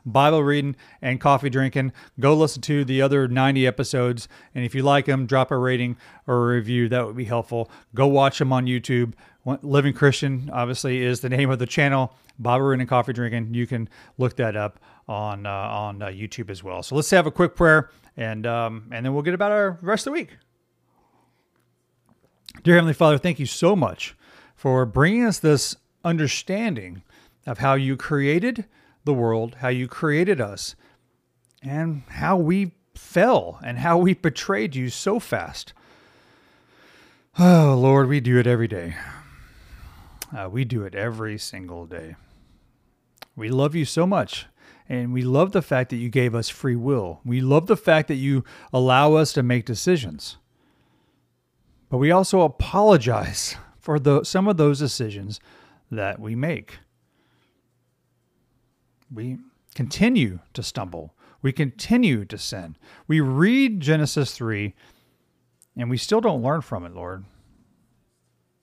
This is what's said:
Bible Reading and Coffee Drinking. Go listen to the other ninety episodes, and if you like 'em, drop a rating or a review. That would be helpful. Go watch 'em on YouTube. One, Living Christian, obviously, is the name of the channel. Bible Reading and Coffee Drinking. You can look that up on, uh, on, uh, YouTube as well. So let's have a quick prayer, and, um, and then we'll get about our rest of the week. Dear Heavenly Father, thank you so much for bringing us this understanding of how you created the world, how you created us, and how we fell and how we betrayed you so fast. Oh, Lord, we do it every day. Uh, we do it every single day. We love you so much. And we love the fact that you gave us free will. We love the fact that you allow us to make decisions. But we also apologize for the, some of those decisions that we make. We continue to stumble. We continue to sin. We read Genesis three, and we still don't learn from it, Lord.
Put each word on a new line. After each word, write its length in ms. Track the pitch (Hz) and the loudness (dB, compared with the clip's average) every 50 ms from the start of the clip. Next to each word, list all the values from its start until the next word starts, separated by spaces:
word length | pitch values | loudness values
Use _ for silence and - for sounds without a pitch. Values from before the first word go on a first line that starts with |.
| - | -8
Bible 380 | 120 107 131 139 151 160 156 | 0 2 4 6 6 4 4
Reading 340 | 143 143 147 143 139 139 135 _ - - - - | 2 2 2 0 -2 -4 -8 _ -16 -20 -16 -8
and 180 | - 127 131 123 | -4 -4 -4 0
Coffee 300 | - 147 139 127 139 139 | 2 2 2 2 2 -2
Drinking. 460 | 123 135 135 131 - 143 131 131 - - - - - - | -2 0 -2 0 0 -2 -2 -2 -6 -10 -20 -16 -6 0
Go 140 | 117 139 156 | 2 4 4
listen 260 | 156 160 143 - 127 | 4 4 0 0 -6
to 240 | - - 147 143 139 | -4 -2 0 0 0
the 160 | 123 131 131 | 0 2 2
other 280 | 135 135 143 139 131 123 | 2 4 4 2 2 2
ninety 380 | 123 131 131 135 139 135 131 | 2 2 2 2 4 2 2
episodes, 640 | 127 - - 127 - - 131 123 123 120 117 - - - - - _ - | 2 0 0 -4 -2 0 0 0 0 -2 -4 -8 -16 -20 -20 -20 _ -8
and 80 | 131 | -6
if 120 | 123 117 - | -6 -4 -2
you 80 | 135 | 0
like 260 | 131 143 143 143 135 143 | 2 4 4 4 2 0
'em, 160 | 135 131 131 | 0 -2 0
drop 260 | 110 131 131 131 - | 0 2 0 2 0
a 60 | 143 | 0
rating 400 | 127 123 127 127 120 123 123 120 - - - - - - | -2 0 0 0 -2 -2 -4 -6 -10 -14 -20 -20 -12 -4
or 260 | - 123 120 120 120 | 0 0 2 2 2
a 40 | 123 | 2
review. 340 | 123 107 110 123 120 120 113 | 0 0 0 0 0 0 2
That 160 | 123 123 117 | 0 -2 -2
would 100 | 107 110 | -4 -6
be 80 | 123 120 | -8 -6
helpful. 460 | 101 120 117 113 - 120 117 113 - - - _ _ 110 | -4 -4 -4 -4 -4 -6 -6 -6 -8 -12 -20 _ _ 0
Go 120 | 113 139 | 2 4
watch 360 | 143 139 139 135 135 - - | 4 6 4 4 4 2 0
'em 100 | 151 131 | 0 0
on 140 | 131 127 127 | 0 0 0
YouTube. 480 | 123 123 120 - - 131 120 120 117 113 _ - - _ _ - | 0 -2 -4 -2 0 0 0 0 -2 -4 _ -20 -20 _ _ -6
One, 140 | 127 139 - | -6 -6 -6
Living 320 | - 147 139 143 139 143 131 | -4 0 2 2 2 2 0
Christian, 560 | - 143 139 127 - 151 139 135 127 131 143 | 4 4 4 4 2 -2 -4 -4 -4 -6 -6
obviously, 500 | - 123 120 120 127 - - 135 127 127 | -4 -4 -4 -4 -4 -6 -4 -4 -2 -2
is 180 | 123 123 123 107 | -2 -2 -2 -2
the 100 | - 123 | -4 -2
name 180 | 127 131 139 131 | 0 0 0 0
of 100 | 135 117 | 0 -2
the 80 | 123 | -4
channel. 460 | 113 - 175 147 143 135 135 131 123 _ _ _ _ _ - | -4 0 0 2 2 2 0 0 -2 _ _ _ _ _ -6
Bible 280 | 113 120 123 131 139 | -2 0 2 2 2
Reading 160 | 139 135 127 | 2 0 0
and 80 | 127 117 | 0 0
Coffee 220 | 135 123 117 131 123 | 0 0 0 0 -2
Drinking. 400 | 120 120 117 113 117 113 110 117 | -4 -4 -4 -4 -4 -4 -4 -4
You 120 | 120 120 | -4 -4
can 220 | - 127 117 113 - _ - - - - - | -4 -4 -6 -6 -8 _ -20 -20 -14 -6 -2
look 180 | 127 123 - | -2 -2 -2
that 200 | - 123 110 101 | -2 -4 -2 -2
up 240 | 107 104 104 - _ _ _ _ _ - | -4 -6 -6 -8 _ _ _ _ _ -12
on, 380 | - 110 104 107 107 101 101 101 | -8 -8 -6 -6 -6 -8 -8 -8
uh, 60 | 101 | -8
on, 520 | 101 98 98 110 107 104 107 104 101 98 | -8 -6 -6 -6 -6 -6 -6 -8 -8 -10
uh, 40 | 104 | -10
YouTube 440 | 98 95 95 110 101 - - 110 98 | -10 -10 -10 -12 -12 -10 -12 -12 -12
as 140 | 98 90 98 | -12 -14 -12
well. 180 | 95 90 90 | -10 -10 -10
So 140 | 90 - 131 | -8 -4 -2
let's 140 | 147 147 - | -2 0 4
have 160 | 190 180 160 | 4 4 4
a 40 | 151 | 2
quick 240 | - - 185 151 - | 0 0 0 0 2
prayer, 360 | - 175 160 156 156 139 - _ _ _ _ - | 2 6 6 6 6 4 -2 _ _ _ _ -12
and, 300 | - 117 110 110 107 110 | -10 -8 -8 -6 -6 -4
um, 420 | 120 117 120 117 113 113 110 110 113 | -4 -2 -2 -4 -4 -6 -10 -14 -12
and 140 | 120 113 123 | -10 -6 -4
then 80 | 131 | -4
we'll 100 | 135 143 | -4 -2
get 120 | 143 175 180 | -2 -2 -2
about 180 | 180 202 208 | 0 0 0
our 260 | 208 208 202 190 175 165 | 2 0 0 -2 -4 -6
rest 240 | 175 180 220 214 - | -4 -4 -4 -2 -2
of 60 | 269 | -4
the 60 | 285 349 | -6 -6
week. 200 | 196 - - _ _ _ _ _ _ _ _ _ _ _ _ _ _ _ _ _ _ _ _ _ _ _ _ _ _ _ _ _ _ _ _ _ _ _ _ _ _ _ _ _ - - - - | -8 -10 -16 _ _ _ _ _ _ _ _ _ _ _ _ _ _ _ _ _ _ _ _ _ _ _ _ _ _ _ _ _ _ _ _ _ _ _ _ _ _ _ _ _ -20 -20 -12 -2
Dear 140 | - 175 175 | 4 6 6
Heavenly 180 | 175 170 160 147 | 6 6 2 2
Father, 240 | - 165 156 151 131 | 4 4 4 4 4
thank 200 | - 180 147 - | 0 -2 -4 -4
you 60 | 139 | -6
so 320 | 117 - - 165 170 208 | -8 -4 0 2 2 2
much 400 | 185 131 95 87 - - - - _ _ _ - - - _ _ | 2 0 -2 -4 -8 -14 -14 -16 _ _ _ -20 -20 -20 _ _
for 300 | _ - 135 131 127 127 | _ -2 0 2 2 0
bringing 380 | 113 98 131 143 180 214 240 247 | 0 2 2 2 4 4 2 2
us 140 | 226 185 - | 0 0 0
this 380 | - 156 147 131 - - - _ _ _ _ _ - | 2 2 2 2 0 -4 -8 _ _ _ _ _ -4
understanding 1000 | 170 170 160 151 127 - - - - 185 208 233 220 160 110 95 90 87 92 - _ _ _ _ _ _ _ - | -2 -2 0 -2 -2 -4 -6 -6 -6 -6 -4 -4 -4 -4 -6 -8 -12 -16 -18 -20 _ _ _ _ _ _ _ -12
of 120 | 143 117 - | -10 -6 -2
how 160 | 135 135 135 | 0 2 2
you 240 | 139 135 131 135 127 | 2 0 -2 -4 -4
created 640 | - - 156 143 139 143 151 175 208 247 240 233 196 _ _ _ _ _ _ _ - | -4 -4 -2 0 0 2 0 0 0 -2 -4 -6 -10 _ _ _ _ _ _ _ -2
the 80 | 151 | -2
world, 440 | 139 123 117 113 113 113 113 117 - | 0 0 2 0 0 -2 -2 -6 -8
how 120 | - 131 127 | -6 -4 -2
you 180 | 127 123 127 | -2 -2 -4
created 540 | 123 - - 170 156 147 156 180 196 196 135 | -6 -6 -4 -2 0 2 2 2 2 0 -2
us, 340 | 113 101 98 90 - - - _ _ _ _ _ _ _ _ _ _ _ _ _ _ _ _ _ | -2 -6 -6 -12 -12 -14 -14 _ _ _ _ _ _ _ _ _ _ _ _ _ _ _ _ _
and 400 | - 135 143 156 165 165 156 139 - - | -12 -8 -6 -4 -4 -4 -6 -8 -10 -12
how 300 | - - 143 165 196 180 | -10 -4 -2 0 2 2
we 340 | 165 151 180 196 196 170 - _ _ _ - | 2 2 0 0 -2 -4 -8 _ _ _ -20
fell 680 | - - - - 175 196 254 247 123 87 85 - - | -20 -12 -2 2 2 4 4 4 2 0 -4 -12 -12
and 160 | - 123 123 120 | -10 -10 -8 -4
how 200 | 135 170 170 175 | 0 2 4 4
we 160 | 180 190 180 | 4 4 2
betrayed 600 | - - 160 - - - - 196 208 220 185 135 | 2 0 -4 -4 -4 -6 -4 -4 -2 -2 -4 -4
you 140 | 131 127 123 | -6 -6 -6
so 320 | - - - 190 214 233 | -6 -4 -4 -2 -2 -2
fast. 540 | - - - 101 85 - - - - - - _ _ _ - _ _ _ _ _ _ _ _ _ _ _ _ _ _ _ _ _ _ _ _ _ _ _ _ _ _ _ - - | -4 -6 -6 -6 -6 -8 -12 -16 -16 -18 -20 _ _ _ -20 _ _ _ _ _ _ _ _ _ _ _ _ _ _ _ _ _ _ _ _ _ _ _ _ _ _ _ 2 6
Oh, 380 | 175 180 180 165 156 143 135 123 | 8 8 10 8 8 6 4 4
Lord, 300 | 127 135 139 139 135 127 | 6 6 6 6 4 4
we 120 | 147 143 | 0 0
do 180 | 117 123 123 123 | 2 4 4 4
it 80 | 117 | 4
every 220 | 123 123 113 113 107 | 4 2 2 0 -2
day. 280 | 107 90 85 85 82 - - - - - - - - - - - - - - - - - - - - - - - - - - - 151 | -4 -8 -8 -10 -10 -12 -12 -16 -16 -20 -20 -20 -20 -20 -20 -20 -20 -20 -20 -20 -20 -20 -20 -20 -20 -20 -20 -20 -20 -20 -18 -14 -12
Uh, 120 | 110 95 92 | -12 -10 -8
we 140 | 98 127 135 | -4 -4 -4
do 180 | 110 127 110 | -2 -4 -4
it 120 | 101 95 95 | -4 -6 -6
every 440 | 98 104 120 113 110 110 107 104 104 | -6 -6 -6 -6 -6 -8 -8 -8 -10
single 460 | - - - 92 92 87 87 85 85 | -12 -12 -14 -14 -14 -14 -14 -14 -14
day. 320 | 80 87 82 80 80 82 - _ _ _ _ _ _ _ _ _ _ _ _ _ _ _ _ _ _ _ - - _ - | -14 -14 -14 -14 -16 -20 -20 _ _ _ _ _ _ _ _ _ _ _ _ _ _ _ _ _ _ _ -20 -20 _ -14
We 140 | - 110 113 | -10 -6 -4
love 240 | 127 131 139 151 151 | 0 0 0 0 0
you 100 | 170 147 | -2 -4
so 220 | - - 160 170 | -2 0 0 0
much. 400 | 185 202 170 107 - - - - - _ _ _ - - _ _ | 2 0 -2 -2 -4 -8 -14 -16 -18 _ _ _ -20 -20 _ _
And 280 | - 127 123 120 123 127 | -8 -6 -6 -4 -4 -2
we 80 | 127 | -2
love 300 | 123 127 131 143 180 190 | 0 2 2 2 2 2
the 100 | 196 190 | 0 -2
fact 280 | - - 143 127 127 - | -2 0 0 -2 -2 -2
that 60 | 131 | -4
you 140 | 117 120 120 | -6 -4 -2
gave 240 | - 135 123 120 110 | 0 0 0 0 0
us 160 | 117 110 - | -2 -4 -6
free 260 | - - - 135 120 | -8 -4 -2 -2 -2
will. 440 | 120 117 135 143 120 98 87 80 - - | 0 0 0 -2 -2 -2 -6 -8 -10 -6
We 160 | 120 120 127 | -4 -2 0
love 280 | 131 131 143 160 165 202 | 2 4 4 4 4 2
the 80 | 214 | 0
fact 320 | - - 185 160 156 151 - | 2 4 2 2 2 2 0
that 80 | 151 | -4
you 280 | 131 135 139 139 131 - - - - - - | -2 0 0 0 0 -2 -4 -12 -20 -10 -2
allow 440 | - 127 127 127 127 131 147 151 156 | 0 2 4 6 6 6 6 6 6
us 180 | 156 156 143 | 6 4 2
to 100 | - 147 | 0 0
make 220 | 123 123 123 123 110 | 0 2 0 0 0
decisions. 720 | - 113 98 - 180 180 156 117 82 76 71 - - - _ _ _ _ _ _ _ _ _ _ _ _ _ _ _ _ _ _ _ _ _ _ _ _ _ _ _ _ _ _ - | -4 -6 -2 0 0 0 0 0 -6 -12 -12 -16 -16 -18 _ _ _ _ _ _ _ _ _ _ _ _ _ _ _ _ _ _ _ _ _ _ _ _ _ _ _ _ _ _ -4
But 100 | 139 127 | 0 2
we 120 | 139 151 | 4 4
also 320 | 175 185 190 - - 190 | 4 4 4 4 4 4
apologize 1120 | 170 147 - - - - - 190 208 214 196 147 107 123 113 104 101 95 92 - - - - - - - _ _ | 4 4 2 -2 -4 0 2 4 6 8 6 6 6 2 0 -2 -2 -4 -6 -6 -6 -8 -10 -12 -18 -20 _ _
for 180 | - - 151 151 | -6 -2 -2 2
the, 260 | 131 147 139 147 - | 2 4 4 2 2
some 220 | - - 185 190 | 0 -2 0 2
of 120 | 214 202 160 | 2 2 4
those 200 | 151 147 143 139 | 4 2 2 2
decisions 640 | 151 131 - - 120 107 101 101 98 104 104 - _ _ - - - _ _ _ _ - | -2 -4 -4 -4 -6 -6 -8 -10 -10 -12 -12 -14 _ _ -20 -20 -20 _ _ _ _ -10
that 300 | 113 110 98 98 101 - | -8 -6 -6 -6 -6 -8
we 140 | 110 107 113 | -8 -6 -6
make. 460 | 120 139 165 156 - - - - - _ _ _ _ _ _ _ _ _ _ _ _ _ _ _ _ _ _ _ _ _ _ _ _ _ _ _ _ _ _ _ _ _ _ _ _ _ _ _ _ _ _ _ _ _ - | -4 -4 -4 -4 -6 -10 -16 -20 -20 _ _ _ _ _ _ _ _ _ _ _ _ _ _ _ _ _ _ _ _ _ _ _ _ _ _ _ _ _ _ _ _ _ _ _ _ _ _ _ _ _ _ _ _ _ -18
We 280 | 131 107 113 127 131 - - _ _ _ _ _ - | -14 -10 -10 -8 -10 -10 -14 _ _ _ _ _ -8
continue 640 | - 127 - - - 196 240 262 214 131 101 90 85 _ _ | -6 -6 -4 0 0 2 2 4 2 2 0 -4 -8 _ _
to 100 | - - | -12 -10
stumble. 520 | - - - 123 98 90 87 82 78 80 _ _ _ _ _ - | -10 -8 -8 -8 -10 -10 -10 -14 -14 -16 _ _ _ _ _ -6
We 100 | - 135 | -6 -4
continue 720 | 131 - 151 131 - - - - 226 247 247 180 127 107 98 | -2 -2 -4 -4 -6 -8 -2 0 2 2 4 2 2 0 -4
to 100 | - 107 | -8 -12
sin. 400 | 101 - - 120 95 87 82 76 _ _ - - - _ - | -12 -12 -10 -10 -12 -12 -14 -18 _ _ -20 -20 -14 _ 0
We 120 | 156 160 | 2 2
read 600 | 143 131 131 139 175 214 247 269 277 254 214 185 | 2 2 2 2 4 4 4 4 2 0 0 -2
Genesis 520 | 139 143 160 156 151 - - 151 135 - | 0 0 2 2 0 0 0 -2 -4 -4
three, 420 | - - 123 113 107 101 104 101 - _ _ _ _ _ _ _ _ _ _ _ _ _ _ _ _ _ _ _ - | -4 -6 -6 -4 -4 -4 -4 -6 -8 _ _ _ _ _ _ _ _ _ _ _ _ _ _ _ _ _ _ _ -10
and 120 | - 120 120 | -8 -6 -4
we 80 | 131 | -4
still 240 | 120 - - 208 226 | -4 -2 0 0 2
don't 220 | 220 214 160 127 | 2 0 -2 0
learn 180 | 117 135 151 165 | -2 -2 -2 -2
from 240 | 127 - 120 95 90 | -4 -8 -10 -10 -10
it, 100 | 87 87 | -12 -14
Lord. 300 | 90 87 90 92 92 98 - _ _ _ _ _ _ _ _ _ _ _ _ _ _ _ _ _ _ _ _ _ _ _ _ _ _ | -12 -12 -12 -12 -12 -16 -20 _ _ _ _ _ _ _ _ _ _ _ _ _ _ _ _ _ _ _ _ _ _ _ _ _ _